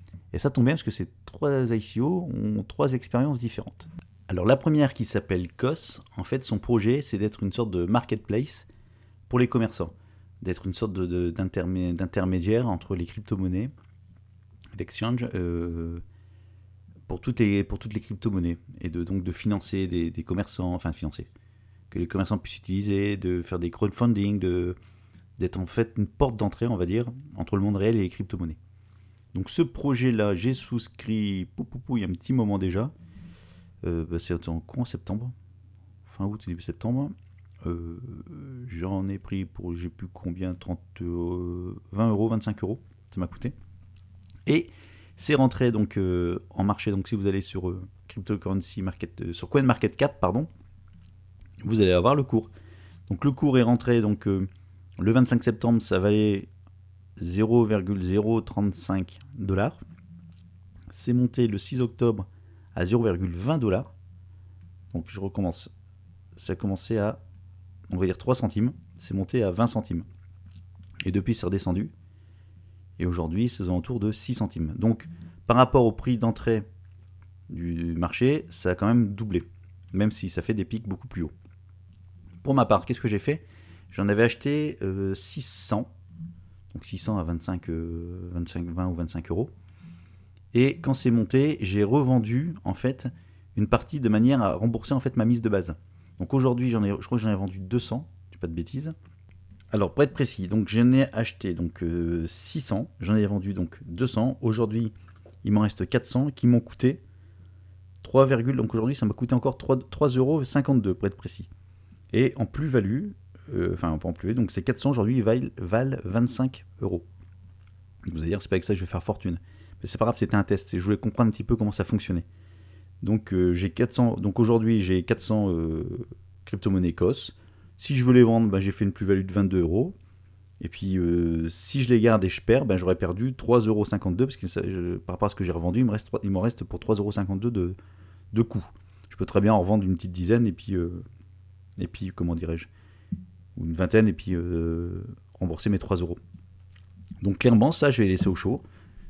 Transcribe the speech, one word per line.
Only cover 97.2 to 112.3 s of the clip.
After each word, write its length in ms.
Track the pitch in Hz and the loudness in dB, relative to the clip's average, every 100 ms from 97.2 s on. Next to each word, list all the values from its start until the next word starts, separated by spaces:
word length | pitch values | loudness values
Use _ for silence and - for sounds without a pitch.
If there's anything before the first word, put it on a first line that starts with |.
j'en 80 | 110 | 0
ai 40 | 98 | -2
vendu 240 | 98 95 | -4 -8
deux 200 | 92 120 | -2 -2
cents, 280 | - 123 - - - | -2 -6 -8 -20 -20
je 100 | - | -10
dis 20 | |
pas 80 | 85 | -8
de 60 | |
bêtises. 400 | 82 82 135 160 160 - - - - - - - | -6 -6 -8 -10 -12 -20 -20 -20 -20 -20 -20 -4
Alors, 200 | 107 92 | -2 0
pour 100 | - | 2
être 100 | 143 | 2
précis, 340 | - 127 - 90 | 2 -4 -4 -2
donc 200 | 107 95 | 0 2
j'en 240 | 110 123 | 4 6
ai 200 | 131 135 | 4 2
acheté 400 | 110 113 - 98 | -2 -4 -4 -6
donc, 280 | 85 85 - | -4 -4 -4
euh, 440 | 85 87 85 85 82 | -4 -2 -2 -2 -4
six 320 | - - 160 | -8 -8 -8
cents, 300 | - 104 - - | -4 -4 -6 -6
j'en 160 | 95 107 | 0 2
ai 100 | 101 | 2
vendu 280 | 101 98 | 0 -4
donc 260 | 95 82 - - | -4 -6 -8 -10
deux 220 | 87 127 | -2 -2
cents. 300 | 110 123 135 | 2 0 0
Aujourd'hui, 500 | 117 110 110 113 113 - - - - - 104 | -2 0 0 0 -4 -6 -20 -20 -20 -8 2
il 80 | |
m'en 80 | 104 | 2
reste 260 | 104 - 92 | 2 0 0
quatre 180 | 120 - | 0 0
cents 240 | 127 143 | -2 -2
qui 180 | 131 120 | 2 4
m'ont 120 | 117 | 4
coûté 440 | - - 123 147 - - - - - - - - - - | 2 0 0 0 -10 -20 -20 -20 -20 -20 -20 -20 -20 -20
trois, 220 | - 131 135 | 2 6 6
donc 460 | 127 123 131 113 | 4 2 0 0
aujourd'hui, 220 | 113 117 139 | 0 0 0
ça 100 | 107 | 0
m'a 80 | |
coûté 200 | - 123 | 0 0
encore 240 | 123 135 - | 2 2 -2
trois, 200 | - 131 | 0 0
trois 320 | - - 147 | 0 0 2
euros 340 | 127 131 156 | 4 4 2
cinquante-deux 500 | 127 147 135 131 98 | 2 0 4 4 4
pour 140 | 90 98 | 0 -2
être 80 | - | -4
précis. 340 | - - - - - - - - - | -14 -14 -16 -20 -20 -20 -20 -20 -2
Et 220 | - 135 | 2 2